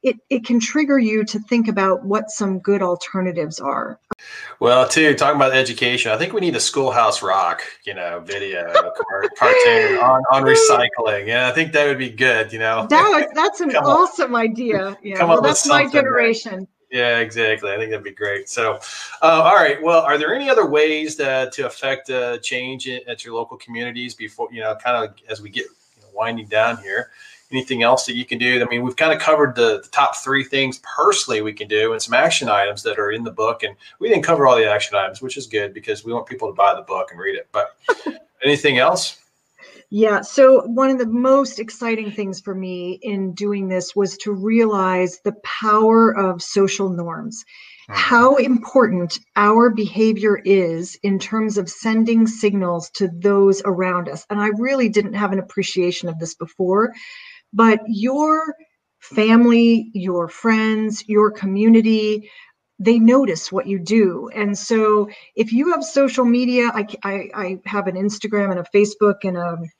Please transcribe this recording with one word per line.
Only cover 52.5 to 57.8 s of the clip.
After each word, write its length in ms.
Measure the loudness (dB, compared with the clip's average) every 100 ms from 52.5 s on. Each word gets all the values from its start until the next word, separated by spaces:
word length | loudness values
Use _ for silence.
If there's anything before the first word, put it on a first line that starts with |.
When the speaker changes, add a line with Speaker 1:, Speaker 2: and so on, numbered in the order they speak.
| 0 -2 -4 -8
Speaker 1:
to 180 | -4 -4
those 520 | 0 0 4 4 4
around 440 | -2 -2 -2 -2 -6
us. 160 | -12 -8
And 100 | -2
I 100 | -2 -2
really 320 | -2 0 2
didn't 260 | 0 -2
have 180 | -4 -2
an 80 | -2
appreciation 680 | -4 -6 -4 -2 -2 -2 -8
of 80 | -8
this 140 | -12 -12
before, 580 | -16 -4 0 2 0 -4 -20 -20 -20 -20 _
but 280 | 2 4 4